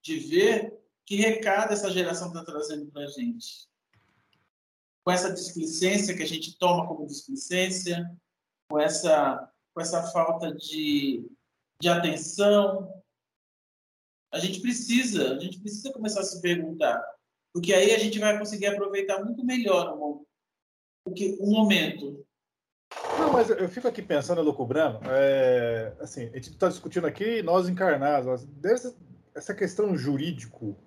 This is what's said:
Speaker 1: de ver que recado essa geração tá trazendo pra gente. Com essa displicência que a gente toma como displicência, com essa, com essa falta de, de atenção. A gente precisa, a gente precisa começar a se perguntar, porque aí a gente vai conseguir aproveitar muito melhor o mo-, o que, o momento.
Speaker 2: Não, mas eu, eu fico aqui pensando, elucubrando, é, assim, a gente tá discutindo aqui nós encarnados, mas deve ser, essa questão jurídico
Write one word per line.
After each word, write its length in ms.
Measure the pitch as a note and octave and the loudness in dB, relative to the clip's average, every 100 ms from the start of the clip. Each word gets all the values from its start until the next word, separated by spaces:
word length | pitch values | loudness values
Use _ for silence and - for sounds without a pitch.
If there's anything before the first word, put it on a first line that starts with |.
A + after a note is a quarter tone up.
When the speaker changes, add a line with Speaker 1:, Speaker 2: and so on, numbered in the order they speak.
Speaker 1:
de 160 | - D3+ | -6 -8
ver 540 | C3+ E3+ A3 A3 - - _ _ - | 0 4 6 4 -2 -12 _ _ -6
que 100 | G3+ | 2
recado 560 | A3 A3 G#3+ G3 A3 | 2 2 2 2 2
essa 180 | G3+ G3 | 0 -2
geração 420 | F3+ E3+ E3+ E3+ | -2 -2 -4 -8
tá 120 | E3+ | -10
trazendo 420 | E3 D3+ D3+ D3+ C#3+ | -10 -8 -8 -8 -10
pra 160 | C#3+ C#3+ | -12 -12
gente. 600 | C#3 A#2+ A#2 - - - _ _ _ _ _ _ _ _ _ _ _ _ _ | -6 -6 -6 -12 -18 -20 _ _ _ _ _ _ _ _ _ _ _ _ _
Com 60 | F3+ | 0
essa 220 | F3+ F#3 | 2 0
displicência 840 | - - E3 D#3+ - F#3 G3+ G3+ F3+ | -4 -8 -6 -6 0 2 2 0 -4
que 60 | |
a 40 | D#3 | -6
gente 300 | D#3+ - - | -6 -10 0
toma 300 | F3+ E3+ - | 2 2 0
como 200 | D#3 D3 | -8 -10
displicência, 1000 | - - C3+ - F3+ F#3 F#3 F3 F3 F3 - _ _ _ _ _ | -12 -10 -10 -2 0 0 -2 -4 -4 -6 -12 _ _ _ _ _
com 80 | D3+ | 0
essa, 720 | D3+ D#3 F3 D3+ C#3 B2 - _ _ | 0 0 4 4 4 -2 -10 _ _
com 60 | - | -8
essa 220 | E3+ E3+ E3+ | -4 -2 0
falta 420 | F3 E3 E3 E3+ | 0 2 0 -4
de, 760 | - - D#3 D3+ D3 C#3 A#2 - - _ _ _ _ | -8 -8 -4 0 2 0 -4 -8 -18 _ _ _ _
de 80 | E3+ | 2
atenção. 1120 | E3+ E3+ D3+ - - G3+ G#3 G3 F#3+ F#3+ - _ _ _ _ _ _ _ _ _ _ _ _ _ | 2 0 -2 -8 2 6 6 4 -2 -8 -16 _ _ _ _ _ _ _ _ _ _ _ _ _
A 60 | - | -4
gente 220 | F3+ F#3+ | -4 -2
precisa, 760 | A#3+ - - A#3+ A#3+ F#3+ C3 | -4 -4 2 2 2 0 0
a 40 | - | -2
gente 220 | F#3+ - | -6 -10
precisa 320 | G#3 - C4+ | -12 -10 -10
começar 280 | A#3+ G#3+ G3+ | -6 -4 -2
a 40 | |
se 160 | F#3+ - | -4 -4
perguntar, 600 | F3 E3+ D#3+ E3 C#3 A2 - - _ _ _ | -2 0 -2 0 0 0 -4 -14 _ _ _
porque 200 | F3 E3+ | -4 4
aí 180 | F#3 G#3 | 6 6
a 40 | A3+ | 6
gente 200 | G#3 G#3 | 2 2
vai 200 | G#3+ G#3 | 2 0
conseguir 280 | G#3 G3+ G3+ | -2 -2 -2
aproveitar 560 | G3+ G3 G3+ G3 F#3+ | -2 -2 -2 -2 -2
muito 220 | A3 A#3+ | -4 -4
melhor 480 | B3 B3+ G#3 F3+ E3+ | -2 0 2 2 2
o 40 | - | -4
mo-, 280 | D3 D3 - _ _ _ _ _ _ _ - | -6 -8 -14 _ _ _ _ _ _ _ -12
o 60 | |
que, 240 | F3 G3 G3+ | -4 -4 0
o 120 | G3+ | 2
momento. 720 | A3 G#3+ F#3 D3+ - C#3 C#3+ - _ _ _ _ _ _ - - - | 4 6 4 2 -4 -12 -12 -20 _ _ _ _ _ _ -10 -4 0
Speaker 2:
Não, 120 | D#4+ | 4
mas 160 | B3+ A3 | 4 4
eu, 60 | F3+ | 2
eu 120 | F#3 | 0
fico 180 | B3 B3 | -2 -4
aqui 160 | A#3 | -4
pensando, 380 | - D3+ C#3 E3+ | -2 0 2 2
elucubrando, 600 | D3+ C#3+ A#2+ D3 D3+ A2 | 2 0 -2 2 0 0
é, 920 | B2+ C3+ C#3 C3+ B2+ B2 A#2 A2+ A2 - | 0 4 4 6 6 4 2 -2 -4 -10
assim, 280 | D3 - A#2 | -12 -10 -10
a 60 | C3 | -12
gente 200 | - - | -14 0
tá 120 | F#3 | 0
discutindo 380 | F#3 - F3+ D#3+ | 0 -6 -2 -2
aqui 360 | - G#3 A#3 | -2 -2 -2
nós 260 | E3+ F3+ F3+ | 2 2 2
encarnados, 580 | F3+ F#3+ C#3+ C#3 C#3+ B2+ | 2 2 4 4 2 2
mas 180 | B2+ | -4
deve 340 | - - F#3+ B3 | -6 -4 0 0
ser, 160 | B3 - - - _ | 0 -14 -20 -20 _
essa 200 | - - | -14 -10
questão 420 | G3+ F#3 - G#3 D#3+ | -4 -2 0 0 0
jurídico 800 | C3 C3+ D#3+ C3 A2+ - G#2+ G2+ | 0 -2 -2 -6 -12 -10 -10 -10